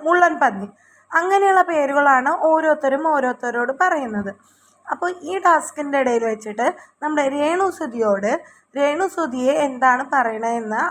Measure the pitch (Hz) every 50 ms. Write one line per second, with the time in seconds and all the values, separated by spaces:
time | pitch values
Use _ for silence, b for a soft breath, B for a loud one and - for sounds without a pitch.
0 | 302 320 339 359 349 330 320 339 294 240 202 196 202 202 b b b b b b
1 | b b - 330 349 370 392 403 392 392 381 370 359 349 339 302 285 262 277 285
2 | 285 285 269 254 254 285 330 370 302 320 311 320 311 311 294 302 277 269 262 285
3 | 320 320 302 277 254 247 247 - 254 240 226 240 240 247 269 - 359 370 349 294
4 | 262 226 214 208 196 196 196 b b b b b b b b b _ - - -
5 | 349 359 359 349 - 311 381 392 370 349 330 302 311 - - 302 294 285 277 277
6 | 262 247 240 233 226 226 220 214 214 214 208 220 240 320 359 B B B B _
7 | 302 302 302 294 277 269 277 285 294 311 339 370 392 370 349 - 320 247 226 233
8 | 220 208 196 190 196 214 277 339 B B B B B B - 269 285 294 294 330
9 | 381 370 - 359 320 254 240 254 254 262 294 320 294 269 254 247 262 254 247 254
10 | 277 269 294 277 240 226 220 214 226 233 233 233 226 214 214 233 311 359